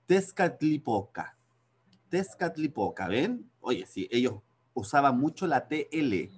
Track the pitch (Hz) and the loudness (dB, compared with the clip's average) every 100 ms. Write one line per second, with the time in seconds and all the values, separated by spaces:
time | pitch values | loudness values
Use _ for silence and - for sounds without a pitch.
0 | - 190 190 - 175 - 156 151 131 104 | 2 2 2 0 0 2 0 0 0 -2
1 | 101 - - - _ _ _ _ _ _ | -2 -8 -10 -14 _ _ _ _ _ _
2 | _ 185 190 - 175 165 151 120 92 - | _ -2 -2 -4 -4 -2 -4 -2 -4 -2
3 | 92 110 226 247 - _ - 123 - 95 | -2 0 0 -2 -10 _ -4 -4 -4 -8
4 | 92 120 123 104 - _ _ - 101 143 | -2 0 0 -2 -14 _ _ -8 0 4
5 | 139 123 151 - 180 135 - 151 - 160 | 4 4 0 0 0 0 0 -4 -4 -2
6 | 139 92 - | 0 0 -2